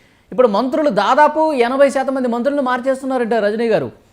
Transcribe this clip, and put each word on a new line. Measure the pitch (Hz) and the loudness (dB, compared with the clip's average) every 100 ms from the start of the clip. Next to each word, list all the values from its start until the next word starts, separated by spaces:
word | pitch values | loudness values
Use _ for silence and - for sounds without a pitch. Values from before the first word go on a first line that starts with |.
| _ _ - | _ _ -10
ఇప్పుడు | 190 247 | 0 0
మంత్రులు | 196 254 294 294 | 2 -2 0 0
దాదాపు | 202 202 254 302 302 311 | 0 2 4 4 4 0
ఎనభై | 285 233 269 285 | 0 0 2 2
శాతం | 269 262 | 2 -4
మంది | 269 254 | -4 -2
మంత్రులను | 233 240 285 | -2 -2 -2
మార్చేస్తున్నారంట | 254 247 247 262 269 262 233 | -2 -2 -2 -4 -4 -4 -2
రజనీ | 233 202 214 233 | 0 0 -2 0
గారు. | 196 123 - _ | 0 -2 -10 _